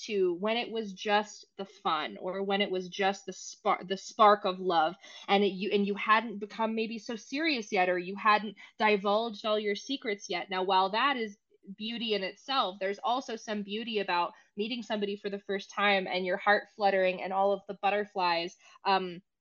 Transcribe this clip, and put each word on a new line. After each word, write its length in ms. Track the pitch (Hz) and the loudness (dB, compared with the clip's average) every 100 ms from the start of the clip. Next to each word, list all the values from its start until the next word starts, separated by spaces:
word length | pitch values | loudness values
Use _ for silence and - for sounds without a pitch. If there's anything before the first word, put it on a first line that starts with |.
to 300 | - 208 185 170 | -4 0 2 0
when 200 | 208 233 | -2 -2
it 120 | 233 | -4
was 220 | 226 214 | -6 -6
just 540 | 185 214 208 214 - - - | -6 0 0 0 -10 -18 -14
the 80 | |
fun, 540 | 196 - 196 156 131 - | -14 -6 -2 -2 -2 -8
or 220 | 185 190 | -8 -4
when 180 | 196 196 | 0 0
it 100 | 202 | 0
was 180 | 185 180 | -2 -4
just 340 | 175 196 196 | 0 0 0
the 80 | - | -8
spark, 560 | 190 - - 208 180 180 | -14 -14 -4 0 0 -2
the 80 | 190 | -8
spark 480 | - - 214 208 | -6 6 8 8
of 160 | 202 185 | 2 -2
love, 340 | 185 170 156 185 - - - | 0 2 2 -2 -14 -14 2
and 160 | 196 | 4
it, 60 | 202 | 4
you, 160 | 185 196 | 0 0
and 140 | 208 202 | 2 2
you 80 | |
hadn't 440 | 196 220 214 233 202 | 0 2 2 2 -8
become 360 | 208 - 220 | -8 -2 -2
maybe 240 | 220 226 226 | 0 -4 -6
so 180 | - 226 | -10 -10
serious 560 | - 269 330 269 208 | -8 -2 0 -2 0
yet, 160 | 196 180 | 2 2
or 100 | 180 | 2
you 160 | 180 | -4
hadn't 400 | 202 214 214 208 202 - - | 0 4 4 2 -10 -18 -2
divulged 680 | 214 208 208 208 233 208 220 | 2 2 2 0 0 -4 -2
all 120 | 214 | 0
your 160 | 214 | 0
secrets 520 | 202 - 269 240 202 - | -4 -6 -8 -6 -6 -6
yet. 220 | 175 - | -8 -4
Now, 120 | 185 | -4
while 280 | 185 185 190 | 2 4 4
that 260 | 214 269 262 | 2 0 0
is 220 | 220 202 _ _ - 190 | -4 -8 _ _ -18 -10
beauty 340 | 220 233 226 | -8 -6 -2
in 80 | 202 | -2
itself, 540 | 190 - - 269 208 202 | -2 -8 -4 -2 -2 -2
there's 220 | 190 202 | -4 -2
also 340 | - 247 269 226 | -2 -2 -2 -10
some 260 | - 208 | -6 -6
beauty 380 | 202 208 233 214 | -4 -6 -4 -2
about 320 | 190 175 175 - _ - | 0 0 0 -6 _ -6
meeting 260 | 220 247 | -4 -4
somebody 340 | 214 214 202 202 | -4 -4 -2 -4
for 140 | 202 | -6
the 100 | 202 | -8
first 300 | - 196 - | -6 -6 -6
time 360 | - 202 196 185 | 0 2 2 2
and 140 | 180 185 | -2 -2
your 100 | 196 | 0
heart 280 | - 208 - - | 2 2 0 0
fluttering 460 | 196 196 185 185 | 2 4 2 0
and 100 | 185 | -2
all 200 | 196 196 | 2 2
of 100 | 196 - | 2 -4
the 100 | 202 | -4
butterflies. 720 | 196 208 202 196 180 170 175 - - - | 0 0 -2 -2 0 0 -2 -8 -20 -6
Um, 380 | - 190 185 175 - _ | 2 2 2 -8 -16 _